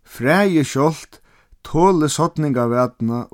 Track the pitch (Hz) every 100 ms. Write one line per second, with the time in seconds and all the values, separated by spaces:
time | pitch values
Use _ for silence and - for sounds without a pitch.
0 | _ - 120 175 202 165 139 131 151 156
1 | - - _ _ _ - - 156 185 180
2 | 151 - 165 156 151 123 120 120 123 -
3 | 113 117 -